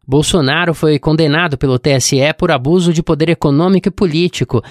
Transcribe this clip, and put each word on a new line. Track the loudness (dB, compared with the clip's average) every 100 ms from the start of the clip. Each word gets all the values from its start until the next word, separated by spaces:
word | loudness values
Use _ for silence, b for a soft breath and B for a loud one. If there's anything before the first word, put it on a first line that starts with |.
Bolsonaro | -2 0 0 0 0 0 -2
foi | 0 0 0
condenado | 0 0 2 0 -2 -2
pelo | -2 0
T | 0
S | 0 0 0
E | 0
por | 0 -2
abuso | 0 0 0 2
de | 0
poder | -2 -2 0
econômico | 0 0 2 2 0 0
e |
político | -2 -2 0 -2 -2 -4 -4 B